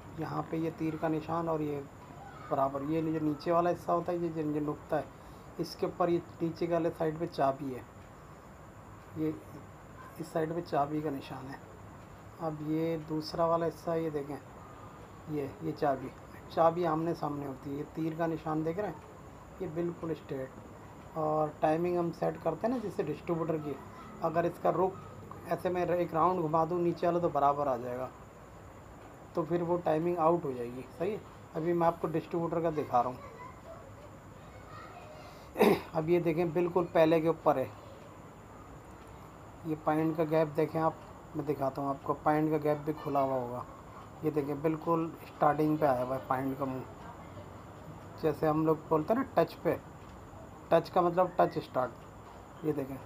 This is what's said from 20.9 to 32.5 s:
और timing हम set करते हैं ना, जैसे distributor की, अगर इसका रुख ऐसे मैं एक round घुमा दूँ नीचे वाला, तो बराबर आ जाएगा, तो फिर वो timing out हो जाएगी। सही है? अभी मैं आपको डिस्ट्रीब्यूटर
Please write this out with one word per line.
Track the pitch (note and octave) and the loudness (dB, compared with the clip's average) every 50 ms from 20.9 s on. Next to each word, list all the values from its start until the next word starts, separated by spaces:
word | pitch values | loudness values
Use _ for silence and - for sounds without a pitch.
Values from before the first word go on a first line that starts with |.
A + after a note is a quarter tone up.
| - - - - - | -16 -16 -16 -8 -4
और | D#3+ D#3 D#3 D#3 D#3 D#3 D3+ - - | 0 0 2 4 4 2 2 2 4
timing | - D#3+ D#3 E3 F3 F3+ F3 | 4 4 6 4 4 2 2
हम | F3 E3+ E3+ | 2 2 0
set | E3 - E3+ E3 D#3+ - - | 0 0 0 0 0 0 0
करते | E3 D#3 - A3 | -2 0 0 0
हैं | A3+ C4 | 0 0
ना, | B3 | 0
जैसे | G#3+ F#3+ - - F3 | -2 -2 -2 -2 -2
distributor | D3+ D3 - - - E3+ D#3+ E3 D#3+ D#3+ | -2 -2 -4 -2 -2 0 0 2 0 0
की, | D#3 D3+ D3 C3 - - - - - - - - - - | 0 -2 -4 -6 -6 -10 -14 -14 -14 -14 -14 -6 -2 -2
अगर | E3 D#3+ E3+ E3 | 0 2 4 2
इसका | F3 - - - F3 | 2 2 0 2 2
रुख | - D#3+ F#3+ F#3 - - - - - - - - - - - | 4 4 4 2 0 -4 -10 -14 -14 -14 -14 -14 -14 -10 -4
ऐसे | - E3+ - - F3+ | -4 -2 0 0 0
मैं | F3+ F3+ F3 | 2 2 2
एक | E3 F3 F3 E3+ E3 E3+ | 4 4 2 2 2 4
round | D#3+ D#3+ F3+ F#3 F#3 | 4 4 4 4 4
घुमा | D#3+ D3+ D#3+ D#3+ E3 | 2 4 4 4 4
दूँ | D#3+ F3+ F3 | 4 2 2
नीचे | E3+ E3+ E3 - F3+ | 2 2 2 4 4
वाला, | E3+ E3+ F3 | 4 4 4
तो | E3+ D#3+ | 4 2
बराबर | C#3+ C#3+ C#3 C#3+ C#3+ D3 C#3+ | 4 6 6 6 6 4 2
आ | C#3 B2+ | 2 0
जाएगा, | A#2 B2 B2 B2 B2+ B2+ B2 - - - - - - - - - - - - - - - - - - - - - - - - - | 0 -2 -4 -4 -4 -4 -6 -8 -12 -18 -18 -18 -18 -18 -18 -18 -18 -18 -18 -18 -18 -18 -18 -18 -18 -18 -18 -18 -18 -14 -6 -4
तो | F3 D#3+ | -2 0
फिर | D3 E3+ F3 F3 | 2 2 2 2
वो | E3 F3 F3 - | 2 2 2 4
timing | D#3+ D#3 D#3 E3+ F3 F3 E3+ | 2 4 4 4 2 2 4
out | D#3 E3 F3 E3+ E3 | 6 6 4 4 2
हो | C#3 B2+ | -2 -4
जाएगी। | B2 A#2+ A#2+ B2 C3 B2 - - - | -4 -4 -6 -6 -8 -10 -10 -6 -4
सही | E3+ G3+ | -2 -2
है? | A3 - - - - - - - - | -2 -4 -8 -12 -16 -18 -14 -8 -4
अभी | E3 D#3 F3 F3 | -2 0 2 4
मैं | F3 E3 | 6 6
आपको | E3+ E3 - - | 4 4 4 0
डिस्ट्रीब्यूटर | E3 D#3+ D#3+ - - - E3+ E3 D#3+ | 0 0 0 0 0 0 0 0 0